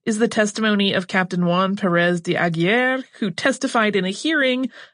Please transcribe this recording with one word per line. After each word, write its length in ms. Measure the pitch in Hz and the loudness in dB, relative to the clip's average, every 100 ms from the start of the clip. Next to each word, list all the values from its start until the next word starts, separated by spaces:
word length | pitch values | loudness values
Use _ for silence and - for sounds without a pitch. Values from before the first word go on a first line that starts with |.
| - | -4
is 140 | 214 | 0
the 80 | 226 | 0
testimony 680 | 226 214 220 220 208 196 | 2 0 0 0 2 2
of 140 | 196 180 | 0 -2
Captain 360 | 196 185 180 | -2 0 0
Juan 340 | 175 175 190 202 | 2 2 0 0
Perez 440 | 185 170 175 175 | 0 2 2 0
de 140 | 180 - | -2 0
Aguirre, 680 | 175 165 175 240 254 262 254 - | 0 0 2 2 0 -2 -6 -6
who 120 | 208 | -6
testified 640 | - 277 - 269 240 214 196 | -2 -2 0 -2 0 0 0
in 100 | 185 | -2
a 60 | |
hearing 580 | 196 302 311 262 254 262 - - | -4 -2 0 0 0 -4 -8 -16